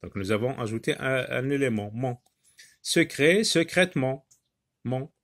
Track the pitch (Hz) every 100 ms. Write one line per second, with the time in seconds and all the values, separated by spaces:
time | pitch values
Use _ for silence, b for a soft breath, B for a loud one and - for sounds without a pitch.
0 | 90 98 95 107 123 131 117 113 - 147
1 | 135 131 127 123 131 139 139 110 104 110
2 | 127 123 _ _ _ b b b - -
3 | 160 - 143 190 220 165 165 - 180 160
4 | 131 135 _ _ _ _ _ _ 117 127
5 | 143 _